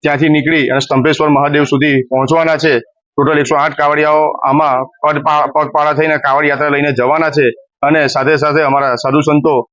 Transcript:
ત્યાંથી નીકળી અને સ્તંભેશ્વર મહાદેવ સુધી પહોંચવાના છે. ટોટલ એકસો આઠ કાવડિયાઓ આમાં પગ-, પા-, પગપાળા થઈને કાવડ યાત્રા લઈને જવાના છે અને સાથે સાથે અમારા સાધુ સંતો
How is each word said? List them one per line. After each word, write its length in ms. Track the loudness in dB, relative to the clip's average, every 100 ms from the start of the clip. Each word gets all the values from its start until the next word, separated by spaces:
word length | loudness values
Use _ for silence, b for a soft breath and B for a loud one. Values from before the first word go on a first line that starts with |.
ત્યાંથી 280 | -2 0 2
નીકળી 400 | 2 0 0 0
અને 100 | -2
સ્તંભેશ્વર 500 | 0 0 0 0 2
મહાદેવ 340 | 2 2 0
સુધી 380 | 0 0 0 0
પહોંચવાના 560 | 0 -2 0 0 0 0
છે. 220 | 0 0
ટોટલ 600 | -4 _ _ -2 0 0
એકસો 160 | 0 0
આઠ 180 | 0
કાવડિયાઓ 580 | 0 0 0 2 2 0
આમાં 520 | -2 0 0 2 0
પગ-, 360 | -4 _ -2 -2
પા-, 280 | 0 0 0 -2
પગપાળા 380 | -2 0 0
થઈને 240 | 0 0 0
કાવડ 280 | 0 0 0
યાત્રા 240 | 0 -2
લઈને 220 | -2 -2
જવાના 380 | 0 0 0 0
છે 220 | 0 0 -2 _ _
અને 260 | 0 2 0
સાથે 280 | 0 0 0
સાથે 260 | 0 0
અમારા 340 | 0 0 0 -2
સાધુ 240 | -2 0
સંતો 420 | 0 0 2 0 -2